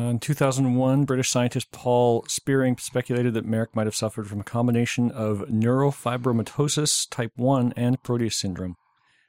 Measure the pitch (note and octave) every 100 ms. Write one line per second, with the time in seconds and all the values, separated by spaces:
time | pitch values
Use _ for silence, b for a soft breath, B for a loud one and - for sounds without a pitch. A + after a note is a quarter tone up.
0 | A#2+ A#2 - D3 C#3 B2 C3 B2 C3 C3+
1 | C3+ C3 B2+ B2 B2 B2+ - - B2 B2
2 | A#2+ A#2 - - - C3+ C3 A#2+ - B2+
3 | - B2 B2 A2 G#2+ A2 A#2 A2+ G#2+ -
4 | A2 - G2+ G#2 - A#2+ B2 A#2 A#2 -
5 | A#2+ A#2 G#2+ G2+ - A2 A#2 C3 C#3+ -
6 | A#2+ B2 B2 A#2 G#2+ - C#3+ D3 D3 -
7 | - - A2+ - B2+ C3+ A#2+ - A#2+ B2+
8 | - A#2+ A2+ - G2+ F2+ F#2 - _ _
9 | _ _